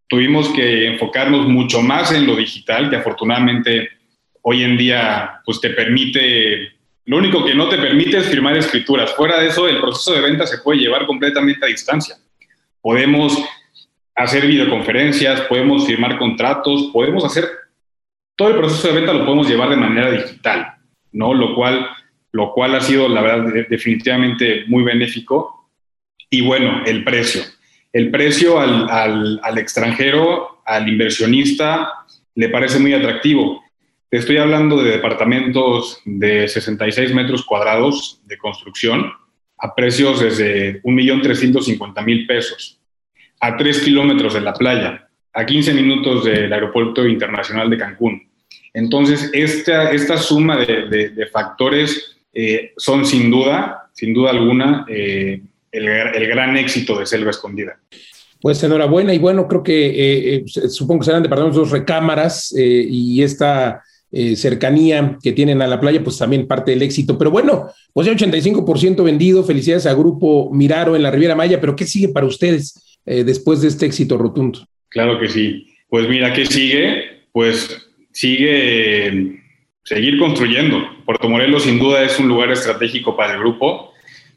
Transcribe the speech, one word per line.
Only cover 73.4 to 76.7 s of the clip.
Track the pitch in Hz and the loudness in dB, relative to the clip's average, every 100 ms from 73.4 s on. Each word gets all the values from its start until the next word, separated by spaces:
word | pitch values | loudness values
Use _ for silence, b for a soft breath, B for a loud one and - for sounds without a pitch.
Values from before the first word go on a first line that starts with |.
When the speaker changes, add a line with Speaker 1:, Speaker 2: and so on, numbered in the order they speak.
| - 156 | 2 2
Speaker 2:
de | 151 | 2
este | 147 151 | 0 -2
éxito | - 151 120 | 0 0 0
rotundo? | 113 - 131 - - _ _ | 0 0 -2 -4 -14 _ _
Speaker 1:
Claro | 113 117 113 | -2 0 0
que | 110 | -2
sí. | 107 107 - b b _ | -2 -2 -4 b b _
Pues | 117 113 | -2 0
mira, | 127 127 | 0 0
¿qué | 131 131 | 0 0
sigue? | 143 135 | 0 0